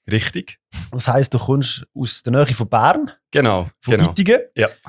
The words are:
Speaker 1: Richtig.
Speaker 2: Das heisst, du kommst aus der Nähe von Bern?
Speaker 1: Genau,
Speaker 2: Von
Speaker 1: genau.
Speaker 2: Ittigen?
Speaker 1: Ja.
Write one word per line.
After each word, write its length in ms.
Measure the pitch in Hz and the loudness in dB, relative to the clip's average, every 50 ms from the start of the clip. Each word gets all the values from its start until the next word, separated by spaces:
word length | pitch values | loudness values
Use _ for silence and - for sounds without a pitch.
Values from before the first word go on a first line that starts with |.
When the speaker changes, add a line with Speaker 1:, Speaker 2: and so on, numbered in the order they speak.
| _ - | _ -2
Speaker 1:
Richtig. 520 | 104 110 - - - 180 185 - - - _ _ - - - - - | -2 -2 -2 -2 -4 -6 -10 -10 -16 -20 _ _ -16 -14 -14 -10 -10
Speaker 2:
Das 160 | 127 - 127 | -6 -2 0
heisst, 260 | 120 135 135 - - | 2 2 0 0 -2
du 40 | 120 | -2
kommst 460 | - - 135 143 131 - - - - - _ | 0 0 0 0 0 -2 -6 -10 -12 -16 _
aus 280 | 143 131 117 - - - | -8 -8 -6 -6 -6 -4
der 100 | 120 120 | 0 2
Nähe 140 | 139 147 127 120 | 2 2 2 0
von 140 | 107 117 - | -2 -2 0
Bern? 420 | - 110 117 147 196 294 302 - - _ _ _ - | 0 2 4 4 4 2 0 -6 -8 _ _ _ 0
Speaker 1:
Genau, 380 | 147 135 113 98 92 87 80 - _ | 2 2 2 2 0 -2 -6 -10 _
Speaker 2:
Von 160 | _ 123 117 | _ 0 2
Speaker 1:
genau. 140 | 104 - - | 2 2 2
Speaker 2:
Ittigen? 280 | 85 196 190 190 233 - - - _ | 2 0 2 2 2 2 0 -4 _
Speaker 1:
Ja. 140 | 117 110 - - - _ | -2 -2 -2 -2 -8 _